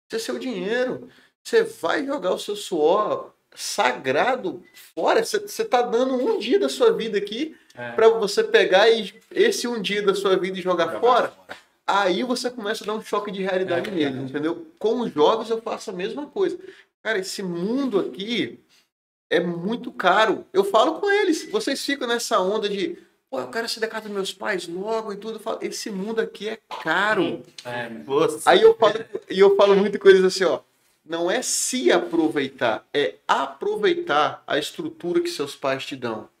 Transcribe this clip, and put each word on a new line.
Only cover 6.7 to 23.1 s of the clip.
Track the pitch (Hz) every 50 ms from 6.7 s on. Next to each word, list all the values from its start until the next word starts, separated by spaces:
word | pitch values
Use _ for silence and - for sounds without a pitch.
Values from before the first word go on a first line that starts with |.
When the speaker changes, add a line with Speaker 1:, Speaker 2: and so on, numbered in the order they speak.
| - - 254 220 185
Speaker 1:
vida | 196 214 226 202
aqui | 196 202 - 214 233 311 311 - - _ _ _
Speaker 2:
É. | 123 120 120 -
Speaker 1:
pra | 220 220 226
você | 226 - 202 196 - 220 220
pegar | - - 220 190 - 185 190 214 233
e, | 226 233 214 - - - _ -
esse | - - 202 240 - - - 240
um | 240 226
dia | 185 175 202 208 202
da | 190 185
sua | 196 - 196 190
vida | 175 175 190 185 185
e | 180
jogar | 185 180 165 165
Speaker 3:
Jogar | 160 - 208
Speaker 1:
fora? | - 240 247 220 180 -
Speaker 3:
fora. | - - _ - - - _ _ _ _ _
Speaker 1:
Aí | - 175 202 202 185 180 208 254
você | 240 247 - - 247
começa | 247 240 208 202 226 220 -
a | 202
dar | 214
um | 220 -
choque | - - 208 - 208
de | 185 196 185
realidade | 196 185 185 185 175 175 170 - 214
Speaker 2:
É, | 196
Speaker 1:
neles, | 170 147 135 127 127
Speaker 2:
é. | 135
Speaker 1:
entendeu? | 127 139 143 147 160 170 - - - _ -
Com | - 214 240 254
os | 233 - -
jovens | 147 151 180 220 226 233 220
eu | 226 226 -
faço | 214 208 214 - -
a | 196
mesma | 175 180 220 226 269 294
coisa. | 294 - 208 190 170 170 175 - - - - _ _ _ _ -
Cara, | 214 220 190
esse | 185 - - - 196
mundo | 185 175 170 175 208 240 269 277 254 208 185
aqui | - - - 180 190 220 240 202 139 - - - _ _ _ _ _ _ _ _ _ _ _ _ _ -
é | - 175
muito | 175 175 170 170 170 202 233 - - - -
caro. | - - 180 185 208 220 208 165 - - _ -
Eu | 190 196
falo | - - 220 233 311 311 -
com | 403 403
eles, | 392 415 415 359 311 - - -
vocês | - 214 - 294 277 - -
ficam | - 277 277 277
nessa | 233 240 233 - - 233 202
onda | 185 185 208 220 196 202
de, | 196 196 180 - - - - _